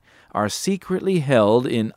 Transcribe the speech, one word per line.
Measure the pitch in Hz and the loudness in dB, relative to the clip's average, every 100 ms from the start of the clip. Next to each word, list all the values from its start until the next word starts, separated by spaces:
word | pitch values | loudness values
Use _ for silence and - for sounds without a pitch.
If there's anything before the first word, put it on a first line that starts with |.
| _ _ _ | _ _ _
are | - 104 | -4 -4
secretly | - - 196 - 180 180 180 | -4 -4 -4 -4 -6 -2 -2
held | 139 123 104 117 127 | 2 4 4 4 2
in | 120 110 | -2 -4